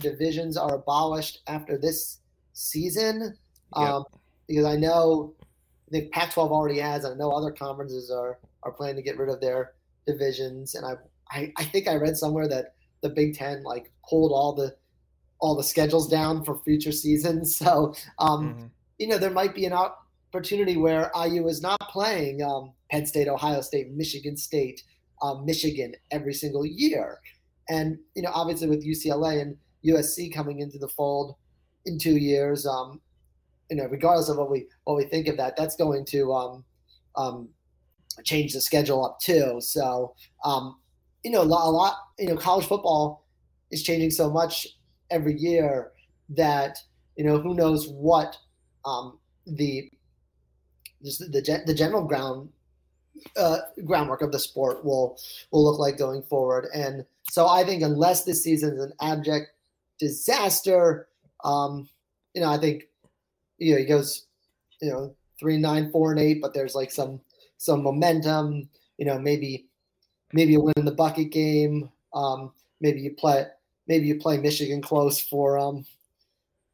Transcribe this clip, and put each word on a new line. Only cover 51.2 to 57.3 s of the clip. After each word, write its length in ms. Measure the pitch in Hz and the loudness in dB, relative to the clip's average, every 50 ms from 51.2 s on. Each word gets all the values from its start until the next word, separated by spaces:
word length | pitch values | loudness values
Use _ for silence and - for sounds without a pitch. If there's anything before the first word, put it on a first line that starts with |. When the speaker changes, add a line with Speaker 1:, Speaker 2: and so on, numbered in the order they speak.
| 180 165 | -8 -4
Speaker 1:
the 100 | 139 135 | -2 -2
gen-, 220 | - 147 156 175 - | 0 0 0 0 0
the 80 | 160 147 | 0 2
general 300 | 147 156 165 214 202 160 | 2 2 2 2 0 0
ground, 460 | 147 147 131 135 131 131 135 143 156 _ _ _ _ _ _ _ _ _ _ _ _ - - - - - | -2 -2 -2 -2 -4 -6 -8 -12 -16 _ _ _ _ _ _ _ _ _ _ _ _ -20 -20 -20 -6 0
uh, 220 | 208 180 165 160 - - - - - 175 | 2 2 2 2 0 -2 -8 -12 -10 -2
groundwork 380 | 156 180 156 147 131 131 - | 0 2 2 2 0 -2 -2
of 100 | 151 143 | -2 -2
the 60 | 139 | -2
sport 480 | 131 - - - 131 135 127 123 - 156 | -4 -4 -4 -2 0 0 0 0 -2 -2
will, 320 | 143 135 131 127 123 - - - - - - - _ | 0 0 2 0 0 -2 -8 -18 -18 -18 -20 -6 _
will 120 | - 156 151 | 4 6 6
look 160 | 147 151 151 | 6 4 2
like 180 | 143 139 139 | 0 0 0
going 240 | 147 139 131 131 135 | 0 -2 -2 -4 -6
forward. 460 | - - 147 135 131 127 127 127 - - - | -6 -2 0 0 2 2 0 0 -2 -4 -6
And 300 | 151 143 135 135 135 - - _ _ - | -6 -4 -6 -6 -10 -12 -16 _ _ -12
so 240 | - | -2